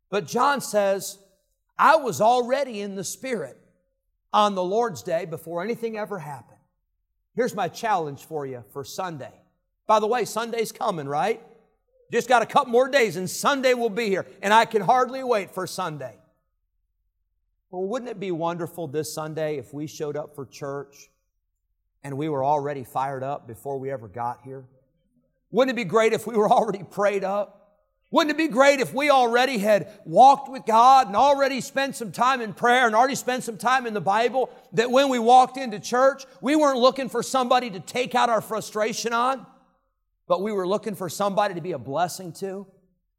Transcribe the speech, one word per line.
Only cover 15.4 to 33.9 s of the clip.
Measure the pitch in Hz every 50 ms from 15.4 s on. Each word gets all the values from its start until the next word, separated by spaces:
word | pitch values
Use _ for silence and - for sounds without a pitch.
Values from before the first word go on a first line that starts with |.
| 180 147
for | - 185 180
Sunday. | 160 - 190 185 165 151 139 131 120 104 _ _ _ _ _ _ _ _ _ _ _ _ _ _ _ _ _ _ _ _ _ _ _ _ _ _ _ _ _ _ _
Well, | 180 180 190
wouldn't | 190 233 262 240 247
it | 220 180
be | 196 185
wonderful | 175 156 165 170 170 170 170 160 - 180 165
this | 139 135 156 147 - -
Sunday | 160 156 156 151 160 156 151 151
if | 135 110 -
we | - 147 156
showed | 143 - - 156 147 143
up | 147 156 - -
for | 143 131
church | - - - 147 139 139 143 139 - _ - - _ _ _ _ _ _ _ _ _ _ _ _ _ _ _ _ _ _ _ -
and | 139 139 135
we | 156 160
were | 147 131 131
already | 143 151 147 139 147 147 139 113
fired | - - 135 135 139 139 131
up | 127 139 143 - -
before | 120 113 - - 139 139 135
we | 131 135
ever | 139 120 117 101
got | 87 120 120 120 123 -
here? | - 131 131 135 127 123 _ _ _ _ _ _ _ _ _ _ _ _ _ _ _ -
Wouldn't | 170 220 269 262 233
it | 247
be | 226 156
great | 175 220 220 226
if | 220 - -
we | 214 240
were | 202 214 196
already | 240 247 214 220 190 - -
prayed | - - 190 202 202 202 196 185
up? | 185 202 208 202 - - _ _ _ _ _ _ _ _ _ _ -
Wouldn't | - 311 330 302
it | 294
be | 302 320 302
great | 190 254 277 285 285 262
if | 220 139
we | 175 262 294 294
already | 277 262 247 233 233 240 262 269 262
had | 202 196 214 214 190 147 - - - -
walked | 160 160 202 254 269 277 269 - -
with | 269 247 -
God | 226 214 226 240 262 269 262 262
and | 190 202
already | 214 269 285 285 269 277 262 269 240
spent | - - - 269 277 269 -
some | - 233 185
time | - 240 233 262 269 247
in | 226 208
prayer | - - 226 240 240 254 254
and | 226 214
already | 220 254 277 247
spent | - - 247 254 254
some | - 233 220
time | 160 196 240 262 269 240
in | 226